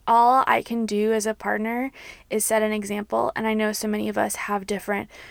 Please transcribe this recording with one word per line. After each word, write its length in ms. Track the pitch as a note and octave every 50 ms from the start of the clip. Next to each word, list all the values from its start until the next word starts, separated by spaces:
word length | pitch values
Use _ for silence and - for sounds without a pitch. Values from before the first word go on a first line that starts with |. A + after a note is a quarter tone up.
| -
all 380 | - A3+ A#3 A#3 A#3+ B3+ C4+ -
I 140 | - A#3 A#3
can 240 | A3+ - A#3 A#3 A3+
do 280 | G#3 G#3 G#3 G#3+ A3
as 120 | A3+ A3 G#3
a 80 | A3
partner 580 | G#3+ - - G3+ G#3+ G#3+ G#3+ A3+ A#3 A#3+ C4 C4+ - - - - - - _ -
is 160 | - G#3+ G#3+
set 160 | - A3 A3
an 120 | G#3+ G#3+
example, 600 | G#3+ G#3+ G3+ G3+ G#3 G#3 G#3 - A3+ A#3 A3+ - -
and 120 | - A3
I 80 | A3 A3
know 180 | G#3+ G#3+ G#3+
so 160 | G#3 - A3 G#3+
many 220 | G#3+ G#3+ G#3+ G#3+
of 80 | G3+ G#3
us 180 | G#3 G#3 -
have 300 | - - - G#3 G3+ F#3+
different 420 | G3 G#3 F#3 - - G3+ G3+ G3+ - - - - -